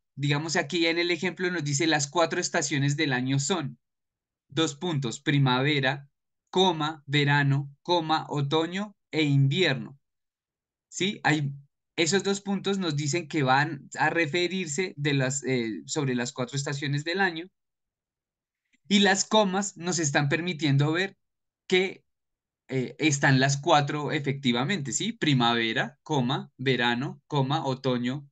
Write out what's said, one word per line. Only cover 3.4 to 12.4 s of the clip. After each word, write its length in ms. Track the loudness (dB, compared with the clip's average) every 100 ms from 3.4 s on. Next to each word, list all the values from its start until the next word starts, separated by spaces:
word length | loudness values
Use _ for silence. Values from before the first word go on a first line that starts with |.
| 0 -2 -4 -10 _ _ _ _ _ _ _
dos 260 | -2 -2 -2
puntos, 460 | -4 -2 -4 -6
primavera, 880 | 0 2 4 4 2 0 0 -2 -8 _ _ _ _
coma, 540 | 2 2 2 -4 -8 -2
verano, 680 | 0 4 4 4 2 -2 -8
coma, 440 | -2 0 2 -2 -2
otoño 680 | -4 0 0 0 -4 -8 -12 _
e 120 | -2
invierno, 760 | 2 4 4 2 2 0 -6 -16 _ _ _ _ _ _ _ _ _
¿sí? 300 | -6 -4 -2
Hay, 300 | 0 0 0 -6 -16 _ _ -2
esos 260 | 2 2
dos 180 | 2 -2